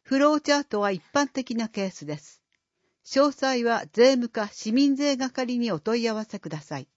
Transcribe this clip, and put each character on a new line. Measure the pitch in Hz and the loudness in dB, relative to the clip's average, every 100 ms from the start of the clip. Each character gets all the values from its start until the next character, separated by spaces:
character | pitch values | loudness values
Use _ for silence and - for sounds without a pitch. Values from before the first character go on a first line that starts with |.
フ | - 269 | -2 2
ロ | 285 | 4
ー | 302 | 2
チ | 294 | 2
ャ | 285 | 0
ー | |
ト | 277 208 | 0 -2
は | 202 | -2
一 | 190 _ | -4 _
般 | 285 285 | -2 -2
的 | - 254 | -6 -6
な | 233 220 | -6 -6
ケ | - 196 | -6 -6
ー | |
ス | - | -8
で | 147 151 | -10 -12
す。 | - _ _ _ _ _ _ _ | -12 _ _ _ _ _ _ _
詳 | - 269 285 | -2 2 2
細 | 269 269 254 | 0 -2 0
は | 233 226 - | 0 -2 -2
税 | - 254 | 4 6
務 | 262 240 | 6 -2
課 | 226 208 | -4 -6
市 | - 220 | -6 -2
民 | 240 285 | 2 2
税 | 269 285 262 | 2 0 -2
係 | 262 - 247 247 | -4 -4 -4 -2
に | 233 | -2
お | 165 | -2
問 | - 233 | -2 -2
い | 226 | -2
合 | |
わ | 220 | -4
せ | 214 202 | -8 -12
く | 160 | -10
だ | 151 | -12
さ | - 143 | -8 -10
い。 | 131 | -10